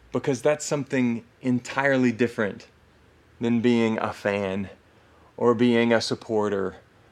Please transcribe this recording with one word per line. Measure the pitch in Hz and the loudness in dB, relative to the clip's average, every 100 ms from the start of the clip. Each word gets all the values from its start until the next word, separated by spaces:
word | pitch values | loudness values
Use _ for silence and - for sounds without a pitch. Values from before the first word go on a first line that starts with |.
| _ | _
because | - - 127 | -6 -4 -2
that's | 147 147 - | 0 -2 -2
something | 147 131 135 123 117 - _ | -6 -2 -2 0 -2 -8 _
entirely | 131 123 123 - 139 131 127 | -2 -2 -2 -2 2 2 2
different | 107 120 - 104 113 - _ _ _ _ _ _ _ | 2 -2 0 -4 -4 -18 _ _ _ _ _ _ _
than | 117 117 | -2 2
being | 117 117 113 110 | 2 2 2 0
a | 110 | -4
fan | - 104 101 98 98 95 - _ _ _ _ - - | -4 -4 -2 -2 -4 -8 -12 _ _ _ _ -20 -2
or | 117 | 0
being | 113 123 117 117 | 4 4 4 4
a | 117 | 2
supporter | - 113 - 110 104 101 95 - _ _ _ | 0 -6 -2 -2 0 -2 -4 -8 _ _ _